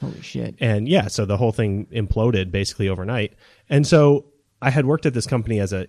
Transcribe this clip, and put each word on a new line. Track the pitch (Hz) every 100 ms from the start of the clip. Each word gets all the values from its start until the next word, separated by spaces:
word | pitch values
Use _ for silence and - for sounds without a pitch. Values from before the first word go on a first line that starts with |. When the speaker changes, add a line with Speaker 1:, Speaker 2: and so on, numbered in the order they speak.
Speaker 1:
Holy | - -
shit. | - - 110 -
Speaker 2:
And | 120 104 120
yeah, | 185 101
so | -
the | 98 101
whole | 120
thing | 110 107 98 -
imploded | 113 101 110 117 104 95
basically | 98 98 - 98
overnight. | 92 95 120 104 _ _ _ -
And | 143 147
so | 165 147 143 - _ _ _
I | 127
had | 139
worked | 131 151 151
at |
this | 123 -
company | 127 113 107
as | 98
an | 95